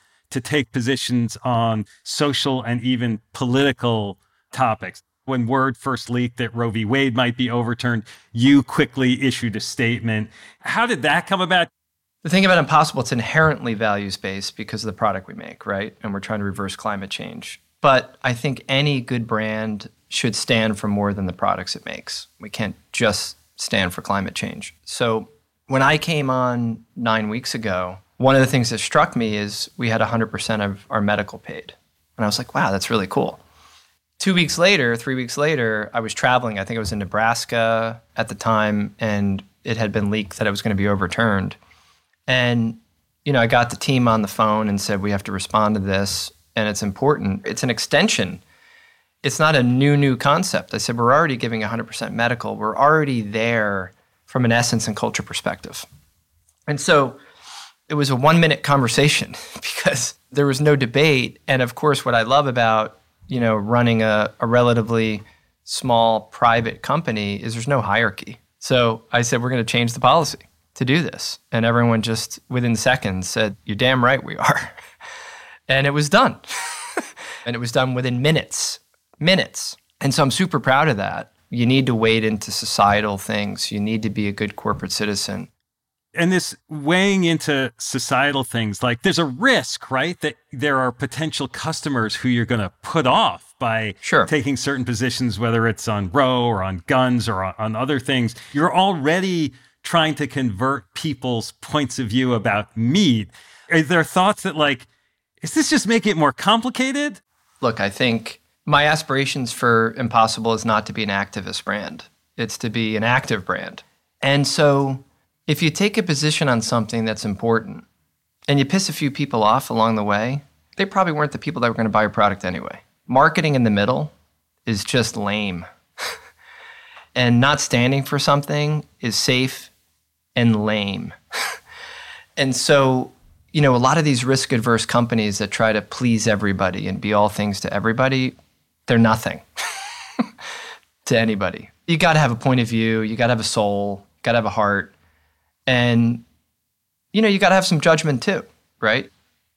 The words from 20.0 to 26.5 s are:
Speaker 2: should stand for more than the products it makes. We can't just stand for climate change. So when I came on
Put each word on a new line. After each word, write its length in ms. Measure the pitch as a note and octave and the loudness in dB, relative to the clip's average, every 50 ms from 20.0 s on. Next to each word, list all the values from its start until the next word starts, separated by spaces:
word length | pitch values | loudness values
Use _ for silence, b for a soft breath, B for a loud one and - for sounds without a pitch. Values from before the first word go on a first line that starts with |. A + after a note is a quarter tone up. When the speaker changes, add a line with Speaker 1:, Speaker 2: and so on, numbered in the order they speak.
| _ - | _ -10
Speaker 2:
should 260 | - - - A#2+ G#2+ | -6 -4 -2 -2 -2
stand 440 | - - - B2 A2 A2 A2 G#2 G2+ | -2 0 0 2 2 2 0 -2 -2
for 80 | - | -2
more 260 | G#2 G2+ G2+ G2+ G2+ G2+ | -2 -2 0 0 -2 -2
than 120 | G2+ F#2+ | -2 -4
the 60 | F#2 F2+ | -6 -4
products 420 | - G2+ G2 F#2+ F#2 - - - | 0 0 0 0 0 -4 -8 -10
it 100 | - - | -10 -10
makes. 420 | - - - - - - - - _ _ - | -12 -14 -12 -12 -12 -12 -12 -14 _ _ -20
We 100 | - G#2 | -18 -12
can't 260 | - - A2 F#2+ - _ _ _ | -6 -4 -4 -4 -6 _ _ _
just 460 | - - A#2+ G#2+ G2+ - - - - _ _ _ _ | -4 0 2 2 2 0 -6 -10 -12 _ _ _ _
stand 360 | - - - - G#2 F#2+ F2+ F2 | -10 -6 -2 0 0 0 -2 -4
for 80 | - | -6
climate 320 | - - G2 G2 F#2+ - - | -6 -4 -2 -2 -2 -4 -6
change. 420 | - - - - - - - - _ - | -8 -8 -8 -10 -12 -16 -18 -20 _ -16
So 440 | - - - B2 A#2 A2+ A2 G2+ - _ _ _ _ _ _ _ | -10 -4 -2 0 0 0 -2 -4 -8 _ _ _ _ _ _ _
when 140 | - C3+ C3 C3+ | -2 0 2 4
I 140 | C#3 D#3 | 4 2
came 320 | D#3 - E3+ E3+ D3+ C#3 C3+ | 2 0 -2 -2 -2 -2 0
on 540 | C3 B2+ B2+ B2 | 0 0 0 0